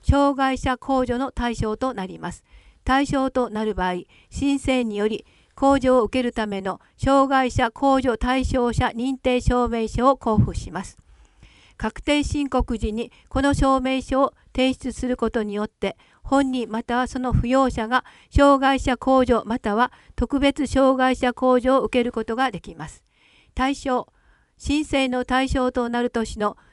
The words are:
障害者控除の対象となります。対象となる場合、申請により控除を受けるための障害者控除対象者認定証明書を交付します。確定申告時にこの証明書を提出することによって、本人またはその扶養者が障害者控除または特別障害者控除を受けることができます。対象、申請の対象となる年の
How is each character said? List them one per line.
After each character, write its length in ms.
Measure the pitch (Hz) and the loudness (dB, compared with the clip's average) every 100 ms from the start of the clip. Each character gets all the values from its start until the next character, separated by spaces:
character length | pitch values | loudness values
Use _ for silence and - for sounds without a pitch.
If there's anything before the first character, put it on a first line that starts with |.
障 360 | - 277 285 269 | 0 4 4 2
害 200 | 269 262 | 0 0
者 160 | 277 | -2
控 320 | 254 - 269 254 | -4 -2 0 0
除 120 | 240 | -2
の 140 | 269 | -4
対 240 | - 240 226 | -4 -4 -2
象 220 | 220 214 | -4 -2
と 160 | 262 | -4
な 120 | 208 185 | -4 -8
り 140 | 165 | -8
ま 120 | 165 | -12
す。 120 | - _ - _ _ | -12 _ -20 _ _
対 220 | - 269 285 | 0 0 2
象 260 | 277 262 | 0 0
と 180 | 254 240 | 0 -2
な 140 | 214 | -2
る 100 | 214 185 | -4 -2
場 140 | 185 | -2
合、 140 | 180 - _ _ | -4 -10 _ _
申 300 | - 277 277 | -4 0 0
請 240 | - 254 | 0 0
に 140 | 233 202 | 0 -2
よ 100 | 214 | -2
り 180 | 214 - _ _ - | -2 -10 _ _ 0
控 240 | 277 277 | 2 4
除 200 | 254 254 | 4 4
を 40 | |
受 160 | 214 262 | 2 0
け 40 | |
る 100 | 240 | -2
た 140 | 240 214 | -4 -6
め 140 | 196 | -6
の 200 | 190 - _ - | -6 -8 _ -4
障 320 | 262 277 269 | 2 4 4
害 220 | 269 254 | 2 0
者 160 | 240 247 | 0 -2
控 340 | - 277 269 | 0 2 2
除 160 | 254 226 | 2 -2
対 260 | 247 262 | 0 0
象 300 | 254 254 240 | 0 0 0
者 140 | 233 247 | 0 -2
認 300 | 233 254 262 | -2 -4 -2
定 220 | 254 247 | 0 0
証 300 | - 247 240 | 2 2 0
明 180 | 233 220 | -2 -4
書 240 | - 254 | 0 2
を 80 | 262 | 2
交 240 | 240 214 - | 0 2 2
付 120 | 165 | -2
し 140 | - | -8
ま 120 | 170 | -10
す。 140 | - - _ - _ _ - _ _ - | -12 -18 _ -20 _ _ -20 _ _ -8
確 240 | 220 - | -8 -6
定 220 | - 294 | 0 0
申 260 | 277 302 277 | 0 -2 -2
告 280 | 254 - 226 | -2 -2 -4
時 160 | 220 | -4
に 180 | 220 240 _ _ | -6 -8 _ _
こ 120 | 262 | 0
の 120 | 277 | 2
証 260 | 277 269 269 | 2 2 2
明 200 | 254 262 | 0 -2
書 200 | - 262 | -2 0
を 120 | 277 _ _ - | 0 _ _ 0
提 180 | 262 | 0
出 180 | 254 262 | 0 -6
す 160 | - 254 | -6 -4
る 100 | 247 | -2
こ 140 | 226 | -2
と 120 | 233 | -2
に 100 | 208 | -4
よ 100 | 208 | -4
っ 40 | 208 | -6
て、 300 | - 196 - _ _ | -4 -6 -6 _ _
本 280 | - 277 269 | 0 2 2
人 180 | 254 233 | -2 -4
ま 120 | 220 | -6
た 140 | - 240 | -4 -2
は 100 | 254 | -2
そ 120 | 254 | -4
の 140 | 254 | 0
扶 140 | - 240 | 0 2
養 220 | 262 262 | 2 2
者 180 | 240 220 | 0 -2
が 180 | 247 - - _ | -2 -4 -20 _
障 300 | - 285 277 | 4 6 6
害 180 | 269 269 | 4 2
者 140 | - | 0
控 320 | 247 - 262 254 | -2 2 2 4
除 180 | 226 - | 0 0
ま 140 | 240 | -4
た 160 | 220 208 | -2 0
は 160 | 254 _ _ - | -2 _ _ -6
特 240 | 240 285 | -2 2
別 280 | 277 277 262 | 0 0 -2
障 300 | 262 269 262 | 2 4 4
害 180 | 262 254 | 2 2
者 140 | 247 | -2
控 280 | 240 254 254 | 0 2 2
除 180 | 247 262 | 4 2
を 40 | |
受 180 | 214 247 | 2 0
け 40 | |
る 80 | 240 | -2
こ 100 | 233 | -4
と 120 | 220 226 | -6 -2
が 160 | 262 | -4
で 100 | 185 | -4
き 140 | - 160 | -14 -14
ま 120 | 151 | -14
す。 160 | - _ _ _ _ _ - | -16 _ _ _ _ _ -4
対 200 | 262 277 | -4 -2
象、 320 | 277 247 - _ _ _ _ _ | -2 -4 -4 _ _ _ _ _
申 260 | - 294 302 | -2 -2 0
請 240 | 277 262 | 0 0
の 160 | 254 247 | -2 0
対 220 | 254 262 | 0 0
象 240 | 269 254 | 0 0
と 180 | 247 240 | -2 -2
な 120 | 240 | -2
る 80 | 240 | -2
年 300 | 233 220 220 | -2 -4 -2
の 180 | 208 - _ | -4 -4 _